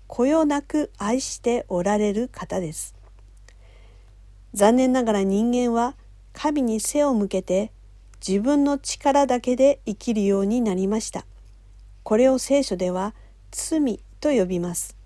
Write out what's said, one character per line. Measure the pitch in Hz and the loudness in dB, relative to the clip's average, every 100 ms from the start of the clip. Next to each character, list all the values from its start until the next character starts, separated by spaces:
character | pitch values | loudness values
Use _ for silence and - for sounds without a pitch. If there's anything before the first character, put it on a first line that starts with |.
| - | -8
こ | - 254 | -2 2
よ | 320 | 2
な | 302 285 | 2 0
く | - 302 285 - | -2 -4 -4 -4
愛 | 202 254 | -2 -2
し | - - | -4 -6
て | 240 240 - | -2 -2 -2
お | 180 | -2
ら | 185 208 | 0 0
れ | 208 | 0
る | 202 254 | -2 -4
方 | - - 185 | -8 -8 -6
で | 160 | -6
す。 | 156 - - - - - - - - - - - - - - - - - | -8 -12 -16 -20 -20 -20 -20 -20 -20 -20 -20 -20 -20 -20 -20 -20 -20 -10
残 | 202 202 254 | 2 4 4
念 | 262 | 4
な | 254 | 2
が | 226 | 0
ら | 208 | 0
人 | 196 196 233 | 0 0 0
間 | 247 247 | 0 0
は | 233 240 - - - - | 0 -2 -6 -20 -20 -20
神 | - 302 294 | -6 -2 0
に | 240 220 | 0 -2
背 | - 294 | -2 0
を | 294 | 2
向 | 233 196 | 2 0
け | 190 | -2
て、 | - 185 220 - - - - - - | 0 -2 -2 -8 -20 -20 -20 -12 -4
自 | 196 | -2
分 | 233 285 | 2 2
の | 285 285 | 2 0
力 | - - 285 277 269 | -6 -4 2 4 4
だ | 247 | 2
け | 247 247 | 0 2
で | 269 277 - | 4 2 -2
生 | |
き | 202 - | -6 -2
る | 214 196 | 0 2
よ | 196 | 2
う | 196 | 0
に | 247 | 0
な | 220 | 0
り | 185 190 | 0 0
ま | 220 | -2
し | - | -4
た。 | - - - - - - - - - | -10 -12 -20 -20 -20 -20 -20 -20 -14
こ | - 220 | -2 4
れ | 262 | 4
を | 262 | 4
聖 | - 285 | 2 0
書 | 269 180 | 0 -2
で | 180 | -4
は | 180 202 - - - - | -2 -6 -8 -20 -20 -18
罪 | - - 320 277 202 - - | -10 -4 0 0 -2 -10 -4
と | 202 | 0
呼 | 262 185 | 0 0
び | 180 | -2
ま | 175 | -4
す。 | 175 - - | -6 -10 -14